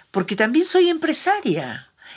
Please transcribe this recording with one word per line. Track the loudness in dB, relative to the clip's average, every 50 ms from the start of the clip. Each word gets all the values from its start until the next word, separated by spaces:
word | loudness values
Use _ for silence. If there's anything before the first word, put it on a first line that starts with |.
| _ _
Porque | -6 -4 -4 -4 -2
también | -2 0 0 2 2 2
soy | 4 4 4 4 2
empresaria | 2 0 -2 -2 0 0 2 0 0 0 -2 -2 -2 -2 -4 -6 -8 -10 -14 _ _ _ -20 -20 -20